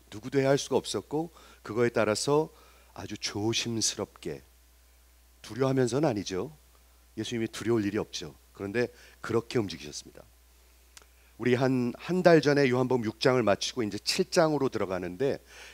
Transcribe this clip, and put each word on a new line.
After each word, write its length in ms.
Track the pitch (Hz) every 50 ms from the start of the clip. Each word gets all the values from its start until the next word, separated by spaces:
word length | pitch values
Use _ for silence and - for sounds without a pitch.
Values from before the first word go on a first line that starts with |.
| _ -
누구도 280 | - 107 120 127 139 139
해야 100 | 135 135
할 80 | 143 135
수가 180 | - - 135
없었고, 560 | 101 - - - 104 - - - 156 165 170 - - - - - -
그거에 260 | - - 104 117 120 117
따라서 640 | - 120 107 104 104 - - 143 147 151 160 - - - - - - - - -
아주 240 | - - 95 95 107
조심스럽게, 1300 | - - - - 104 104 113 113 - - 120 117 110 101 - - - 98 - - - - 87 71 65 - - _ _ _ _ _ _ _ _ _ _ _ _ _ _ _ _ _ _
두려워하면서는 680 | - - 107 123 135 135 135 131 127 117 117 143 160 147
아니죠. 480 | 113 101 87 - 92 90 107 160 156 - _ _ _ _ _ _ _ _ _ _ -
예수님이 320 | 110 110 - 123 113 113 110
두려울 360 | - - - 110 117 113 101
일이 120 | 101 98
없죠. 380 | 104 85 - - - 85 76 - - _ _
그런데 360 | - - 98 101 101 120 120 - - - - - - _
그렇게 380 | - - 113 117 - - - 123
움직이셨습니다. 640 | 104 92 87 76 73 73 73 - - - - - - - _ _ _ _ _ _ _ _ _ _ _ _ - - - _ _ _ _ _ _ -
우리 160 | 110 123 123
한, 380 | 120 135 127 131 127 123 120 110
한 260 | - - - 175 185
달 180 | 175 180 170 151
전에 280 | 143 147 143 143 143 127
요한복음 360 | 123 131 127 123 127 123 110
육 160 | 110 - -
장을 220 | - 135 127 127
마치고 400 | 113 101 95 - - - - 127
이제 160 | 110 104 98 107
칠 320 | - - - - 180 -
장으로 380 | - 185 160 156 151 139 135 123
들어가는데, 680 | - 107 101 90 95 90 90 87 90 90 135 139 92 - - - - - - -